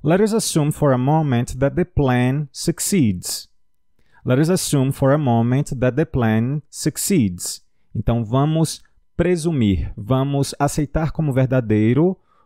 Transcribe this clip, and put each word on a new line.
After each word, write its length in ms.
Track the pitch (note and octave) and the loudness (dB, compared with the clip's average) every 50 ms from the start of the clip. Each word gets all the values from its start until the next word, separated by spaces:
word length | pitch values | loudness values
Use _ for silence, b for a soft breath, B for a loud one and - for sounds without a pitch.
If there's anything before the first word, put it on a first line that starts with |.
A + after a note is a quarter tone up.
"Let 200 | - D3 E3+ G3 | 2 2 2 2
us 120 | A3 G#3 G#3+ | 2 2 0
assume 380 | A3 - - - D#3 D3 D3 | -2 -2 0 -2 0 0 0
for 220 | D3+ - D3+ C#3+ B2+ | 0 0 2 2 2
a 40 | |
moment 600 | B2 B2+ C#3 D3+ D#3+ D#3 C#3+ B2 A#2 A#2+ - - | 2 2 2 2 2 2 2 0 0 -2 -4 -2
that 180 | B2 C#3 C#3 C3 | -2 -2 -2 0
the 80 | D#3 F3+ | -2 -4
plan 640 | - _ - C#3+ B2+ B2 B2 B2 B2+ C3+ D3+ D3+ - | -2 _ 0 2 2 2 2 2 0 0 -2 -6 -8
succeeds." 960 | _ - - F3 D#3+ - - - G3+ F#3+ C3+ G#2 F#2 F2+ - - - - - _ _ _ _ _ _ _ _ _ _ b b b b b b | _ -6 -4 -4 -4 -4 -4 -2 2 2 2 2 0 -2 -6 -8 -10 -10 -12 _ _ _ _ _ _ _ _ _ _ b b b b b b
Let 160 | B2 B2+ C3+ | 0 2 2
us 100 | D#3+ D#3+ | 4 2
assume 420 | F#3 F3 - - - C#3 C3 C3+ C3+ | 2 0 0 0 0 0 0 0 0
for 180 | - C#3 C3 | 0 2 2
a 60 | C#3 | 2
moment 600 | D#3 D3+ B2+ A#2 A#2 A#2 A#2+ B2 C3+ D3 - C#3 A#2+ | 2 2 2 2 2 2 2 0 0 -2 -4 -4 -2
that 160 | B2+ B2+ A#2 | -2 0 0
the 80 | C#3 E3 | 0 -4
plan 560 | - - C3+ A#2+ A2 A2 A2 A#2 B2+ C#3+ D3+ _ _ | -2 -2 -2 0 2 2 0 0 -2 -4 -6 _ _
succeeds. 920 | - - - D#3 - - - - G3+ E3+ A2+ F#2+ F2 F2 - - - - _ _ _ _ _ _ - | -16 -4 -4 -4 -4 -4 -2 0 2 2 2 2 0 -4 -10 -10 -12 -12 _ _ _ _ _ _ -8
Então, 300 | A2 G#2+ - A#2 A#2+ A2+ | -4 -2 0 -2 -2 -2
vamos 580 | G2+ A#2+ C3+ C#3+ D#3 D#3 D#3+ E3 - - - - _ _ _ _ _ _ | 0 0 0 0 2 2 0 0 -2 -2 -12 -16 _ _ _ _ _ _
presumir, 760 | - F3+ F3+ F3+ E3 D3 F3 E3 C3+ A2+ G2+ G2 E2+ - - - | -2 0 0 0 0 0 -2 0 2 2 2 2 0 -2 -6 -8
vamos 580 | - G#2 G#2+ C3 C3 C3+ C#3 C#3 C#3 C#3 - - | -12 -4 -2 0 0 0 0 -2 -2 -2 -4 -4
aceitar 540 | _ C#3+ D3 - - D3 - - D#3 E3 D3 | _ -4 -2 -2 -4 -4 -4 -4 -4 -4 -2
como 220 | - - D#3+ D3 A#2+ | -4 -2 -2 0 0
verdadeiro, 840 | C3 C3 B2 C3 C3 A#2+ G#2 A2 G#2+ G#2+ A2 A#2+ C#3 E3 F#3 F#3+ _ _ _ _ _ _ | 0 0 2 0 -2 0 2 2 2 4 4 4 4 2 0 0 _ _ _ _ _ _